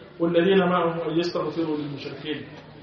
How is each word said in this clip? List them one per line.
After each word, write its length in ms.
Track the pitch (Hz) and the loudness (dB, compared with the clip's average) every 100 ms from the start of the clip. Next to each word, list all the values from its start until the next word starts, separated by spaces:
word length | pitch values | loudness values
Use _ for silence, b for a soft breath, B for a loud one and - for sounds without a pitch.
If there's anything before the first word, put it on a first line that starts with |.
| - - | -18 -2
والذين 420 | 170 170 180 190 | 2 4 6 6
معه 480 | 180 180 170 165 160 | 4 4 2 0 -2
أن 120 | 160 | 0
يستغفروا 580 | 170 175 151 160 160 151 | 0 -2 -2 -2 -2 -2
للمشركين." 640 | 143 135 143 - 156 139 120 - - - | -4 -8 -10 -10 -8 -8 -8 -16 -18 -18